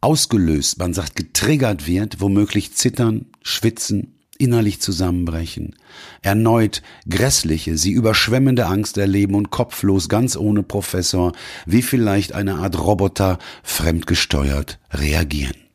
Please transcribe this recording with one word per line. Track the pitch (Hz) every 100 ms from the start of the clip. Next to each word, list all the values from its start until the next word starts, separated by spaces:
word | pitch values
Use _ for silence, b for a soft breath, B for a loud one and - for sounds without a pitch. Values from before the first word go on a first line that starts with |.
ausgelöst, | 123 156 - 113 87 76 67 -
man | 90
sagt | 82 82 -
getriggert | 80 - 113 151 131 95 -
wird, | 90 104 -
womöglich | 98 101 104 104 -
zittern, | - 123 - 117 110 - _
schwitzen, | - - 113 110 - 104 - _ _ -
innerlich | 131 117 107 101
zusammenbrechen, | - 90 92 90 85 80 82 - 78 - B B B B
erneut | - 104 113 117 110 - B B -
grässliche, | - 123 - - 78 - 80
Sie | 98
überschwemmende | 98 110 110 - 123 135 127 101
Angst | 98 107 -
erleben | 98 98 101 98
und | 104
kopflos, | - 120 - 104 98 82
ganz | 107 123 -
ohne | 104 104
Professor, | 95 101 95 92 90 95 90 87 B B B
wie | 104
vielleicht | 123 131 110 98 101
eine | - 98 90
Art | 82 80
Roboter, | 80 104 98 - 95 90 B B
fremdgesteuert | - - 80 82 - 90 - 73 69 71 - - _
reagieren. | 73 73 76 80 73 67 - _